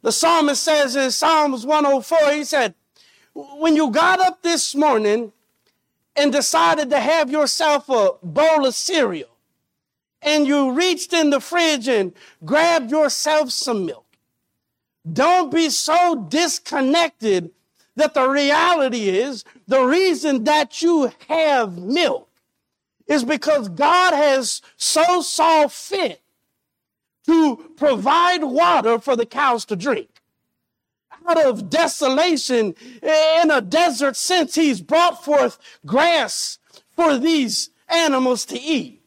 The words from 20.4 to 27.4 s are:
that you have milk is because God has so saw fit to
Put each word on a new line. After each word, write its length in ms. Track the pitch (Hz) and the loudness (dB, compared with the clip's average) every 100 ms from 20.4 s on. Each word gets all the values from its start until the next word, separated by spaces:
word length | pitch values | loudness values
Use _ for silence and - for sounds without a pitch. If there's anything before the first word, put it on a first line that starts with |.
| 220 | 0
that 360 | 302 285 - | 0 0 -2
you 300 | 330 330 247 - - | 0 2 0 -6 -6
have 500 | 320 320 269 214 175 | -2 0 0 -2 -8
milk 520 | 180 294 311 175 _ _ _ _ _ _ _ _ - | -4 -2 -2 -4 _ _ _ _ _ _ _ _ -2
is 180 | 294 | -2
because 460 | 240 302 302 294 208 | 0 -4 0 -2 -2
God 440 | 165 285 359 370 | -2 2 4 2
has 480 | 294 294 269 233 - _ _ | 2 2 2 -2 -8 _ _
so 440 | - 311 339 359 | -2 2 2 2
saw 460 | 294 - 320 320 294 | -2 0 2 4 2
fit 540 | - - 392 277 - _ _ _ _ _ _ _ _ _ _ - | -2 -8 -4 -4 -6 _ _ _ _ _ _ _ _ _ _ 0
to 460 | 330 | 2